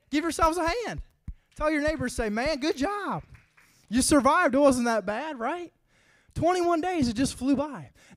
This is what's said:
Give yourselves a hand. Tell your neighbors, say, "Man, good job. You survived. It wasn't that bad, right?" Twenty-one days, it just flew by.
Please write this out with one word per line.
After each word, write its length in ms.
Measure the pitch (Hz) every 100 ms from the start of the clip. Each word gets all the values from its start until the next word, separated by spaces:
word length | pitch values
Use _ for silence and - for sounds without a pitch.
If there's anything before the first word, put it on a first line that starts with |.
| _
Give 160 | 294 330
yourselves 320 | 302 330 330
a 100 | 330
hand. 340 | 440 427 160 - _ - - _ -
Tell 160 | 311
your 100 | 311
neighbors, 300 | 294 311 247
say, 160 | - 226
"Man, 320 | 208 277 302
good 160 | 294 -
job. 480 | 285 415 359 180 - - _ _ _ _ -
You 140 | 220
survived. 540 | 254 302 247 320 349 247
It 40 |
wasn't 280 | 294 254 240
that 180 | 220 185
bad, 340 | 214 311 277
right?" 320 | 226 349 349 _ _ _ _ _ _ -
Twenty-one 460 | 320 359 349 339
days, 260 | 349 359 240
it 80 | 214
just 200 | 269 -
flew 200 | 254 262
by. 360 | 294 240 127 - -